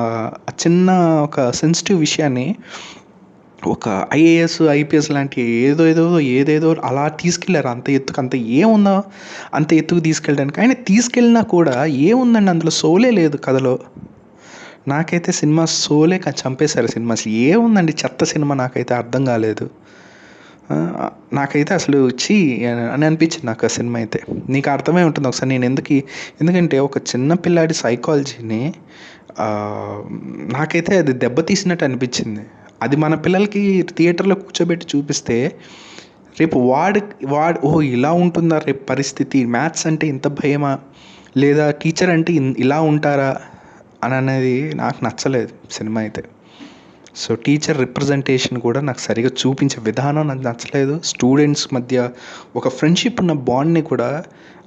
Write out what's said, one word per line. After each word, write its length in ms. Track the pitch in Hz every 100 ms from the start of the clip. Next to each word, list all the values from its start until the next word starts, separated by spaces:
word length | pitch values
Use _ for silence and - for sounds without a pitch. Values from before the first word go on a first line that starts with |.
| 117 113 110 - -
ఆ 20 | - 170
చిన్న 240 | 175 185 185 170 160
ఒక 280 | 147 151 123
సెన్సిటివ్ 480 | 123 160 170 - 190
విషయాన్ని 560 | 151 - 147 127 135 220 - - - - - - - - _ - -
ఒక 400 | - 113 95 -
ఐఏఎస్, 480 | 143 165 165 165 -
ఐపీఎస్ 500 | 160 147 151 156 143
లాంటి 300 | 143 139 135
ఏదో 460 | 120 117 131 151 165
ఏదో, 320 | 160 165 175
ఏదేదో 560 | 139 123 143 151 160 160
అలా 240 | 123 135 151
తీసుకెళ్లారు. 600 | 151 170 175 - 170 131
అంత 220 | 120 131
ఎత్తుకు, 320 | 139 135 -
అంత 140 | 127 139
ఏముందో 680 | 110 127 220 214 202 190 202 - - - -
అంత 200 | 139 151
ఎత్తుకు 260 | 160 156 175
తీసుకెళ్ళడానికి. 600 | 160 151 - 143 139 -
ఆయన 140 | 226
తీసుకెళ్ళినా 680 | 254 240 202 240 247 240 233
కూడా 440 | 220 180 160 123 156
ఏముందండి 640 | 135 160 247 247 226 196
అందులో? 220 | 170 160
సోలే 380 | - 156 180 247
లేదు 280 | 208 156 143
కథలో. 420 | - 131 131 123 - - - - - - - - - - -
నాకైతే 440 | 143 165 175 170
సినిమా 340 | - 151 156 160
సోలే 520 | - - 151 160 185
క-, 120 | 156
చంపేశారు 580 | 135 131 131 151 - 117
సినిమా. 240 | 113 117
అసలు 200 | 110 113
ఏముందండి 640 | 110 131 214 233 208 165 147
చెత్త 200 | 135 -
సినిమా, 320 | 165 156 143 135
నాకైతే 400 | 127 127 123 123
అర్థం 300 | 117 131 135
కాలేదు. 440 | 113 110 104 - - - - - - - - - - -
ఆ, 380 | - 170 - - - -
నాకైతే 400 | 143 139 147 151
అసలు 360 | 185 - 139 127
ఛీ 560 | 123 - 208 156 117 120
అని 400 | 120 117 127 156
అనిపించింది 400 | 160 160 - 120
నాకు 200 | 113 113
ఆ 20 |
సినిమా 320 | - 120 120
అయితే. 200 | 110 - - - -
నీకు 200 | 135 143
అర్థమై 340 | 135 151 175
ఉంటుంది 240 | 165 147 135
ఒకసారి 220 | - 131
నేను 160 | 131 123
ఎందుకు 280 | 135 -
ఈ, 100 | 139 - - - -
ఎందుకంటే 380 | 160 180 165 135
ఒక 180 | 139 -
చిన్న 360 | - 123 139
పిల్లాడి 400 | 175 170 170 160
సైకాలజీని, 1000 | 156 117 120 - 147 139 - 113 110 143 - - - - - - -
ఆ, 80 | 107 104 104 104 104 104 - - 65 - 78
నాకైతే 440 | 127 156 170 165 190
అది 160 | 156
దెబ్బతీసినట్టు 720 | 127 120 127 165 196 180 170
అనిపించింది. 580 | 143 123 131 - 117 107 104 - - -
అది 140 | 131 143
మన 200 | 156 160
పిల్లలకి 720 | 165 185 208 202 202 190 170 -
థియేటర్లో 380 | 170 175 190 190
కూర్చోబెట్టి 600 | - - 170 170 - 143
చూపిస్తే 580 | 147 - - 117 147 - - - - - - _ - -
రేపు 200 | 160 139
వాడి, 420 | 127 131 185 208 202 - 135
వాడు, 340 | 147 160 170
"ఓ 180 | 139 160
ఇలా 300 | 143 123 143
ఉంటుందా 500 | 175 180 170 165 156 151
రేపు 160 | 135
పరిస్థితి, 600 | - 127 139 - 139 139 120
మ్యాథ్స్ 420 | 120 156 160 160
అంటే 200 | 156 156
ఇంత 200 | 131 147
భయమా, 520 | 143 143 143 143 135 - - - - - 131
లేదా 340 | 143 147 151
టీచర్ 380 | 147 160 160 185
అంటే 240 | 165 165
ఇన్-, 220 | 165 135 113
ఇలా 240 | 123 151
ఉంటారా?" 560 | 160 151 147 143 135 135 - - - - - _
అని 120 | 120 131
అనేది 580 | 135 131 127 127 151
నాకు 300 | 147 120 139
నచ్చలేదు 460 | 117 - 143 131 104 - -
సినిమా 300 | - 110 110
అయితే. 220 | 107 - - - - - - - - - - - -
So, 80 | 113
టీచర్ 420 | - 151 151 147
రిప్రజెంటేషన్ 840 | 123 131 143 139 135 131 - 123
కూడా 200 | 117 120
నాకు 180 | 143 123
సరిగా 300 | - 110 127
చూపించే 540 | - 131 135 139 127
విధానం 440 | 110 107 143 151 151
నాకు 140 | 131
నచ్చలేదు. 600 | 127 117 - 143 139 156 -
స్టూడెంట్స్ 680 | - 127 135 147 143 -
మధ్య 360 | 127 123 127 120 120 - - - 120
ఒక 140 | 131
ఫ్రెండ్‌షిప్ 520 | - 156 175 240 -
ఉన్న 120 | 180
బాండ్ని 480 | 147 127 123 156 165
కూడా, 420 | 143 127 120 147 - - - -